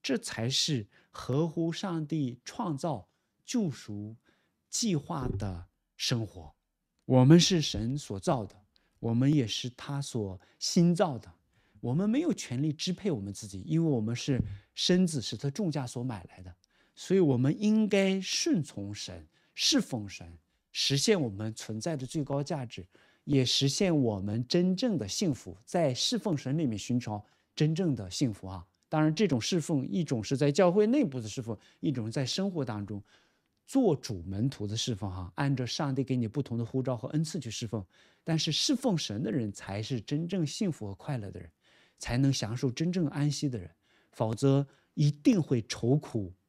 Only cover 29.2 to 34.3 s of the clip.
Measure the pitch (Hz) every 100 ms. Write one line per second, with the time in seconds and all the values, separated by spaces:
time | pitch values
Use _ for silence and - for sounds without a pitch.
29.2 | 208 131 - 180 - 151 131 196 160 120
30.2 | 101 135 147 143 180 185 214 277 214 131
31.2 | 107 117 110 110 _ _ - 123 110 113
32.2 | 127 - 196 175 127 107 101 104 - _
33.2 | _ _ _ _ _ 277 233 143 - 101
34.2 | 85